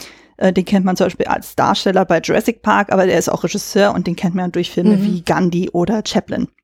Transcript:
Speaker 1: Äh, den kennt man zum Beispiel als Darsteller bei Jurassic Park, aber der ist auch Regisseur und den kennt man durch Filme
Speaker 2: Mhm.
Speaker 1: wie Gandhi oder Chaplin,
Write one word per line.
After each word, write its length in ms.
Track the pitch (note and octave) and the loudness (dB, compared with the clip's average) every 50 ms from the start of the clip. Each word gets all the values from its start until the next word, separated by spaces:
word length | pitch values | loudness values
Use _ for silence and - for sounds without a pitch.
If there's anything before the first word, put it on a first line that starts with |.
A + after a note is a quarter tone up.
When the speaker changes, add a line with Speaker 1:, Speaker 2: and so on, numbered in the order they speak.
| - - - - _ _ _ | -20 -20 -20 -20 _ _ _
Speaker 1:
Äh, 160 | - - F#3 | 0 0 2
den 140 | F#3 F#3 F3+ | 2 0 0
kennt 180 | - G#3 G3 F#3 | 2 2 2 2
man 120 | F#3 F#3 | 2 0
zum 100 | - F#3 | 0 0
Beispiel 200 | F3+ - - - | 0 0 -2 -2
als 300 | - - - - - - | -2 -2 -4 -6 -6 -2
Darsteller 480 | - C#3 - - - - G3+ F#3 G3+ F#3+ | 0 0 0 0 0 0 2 2 2 2
bei 160 | - F3 E3 | 2 2 0
Jurassic 400 | E3 - E3 G#3+ A3 - A3+ - | 0 0 0 0 0 0 -2 -2
Park, 320 | - G#3+ G#3 G3+ G3+ - | 0 2 2 2 2 2
aber 140 | - F#3+ F#3 | 2 2 4
der 120 | F#3 F3+ E3 | 4 2 2
ist 120 | - - | 0 0
auch 120 | - - | -2 -2
Regisseur 520 | - E3 - G3+ - - - G3 G3+ G3+ - | -2 -4 -4 -6 -6 -2 2 2 2 2 2
und 120 | F3+ F3 | 0 -2
den 100 | F3+ E3+ | -4 -4
kennt 180 | - - F3 E3+ | -2 -2 -2 -2
man 180 | F#3 F3+ F3 | -2 -4 -4
durch 180 | - F3 F3 - | -4 -4 -4 -4
Filme 280 | - F3+ F3+ G#3+ G#3 F#3+ | -2 0 2 2 4 2
Speaker 2:
Mhm. 60 | G3+ | 2
Speaker 1:
wie 180 | G#3 F3+ F3 | 0 -2 -2
Gandhi 480 | E3 - E3 D3+ F#3 F3 E3+ F3 F#3 - | -2 -2 0 0 0 0 0 0 -2 -2
oder 320 | - F3 F3 F3 A3+ G#3+ G3+ | -2 -2 -2 0 -2 -2 -4
Chaplin, 420 | - - G3+ - - - - - - _ _ | -4 -6 -6 -6 -6 -6 -6 -6 -6 _ _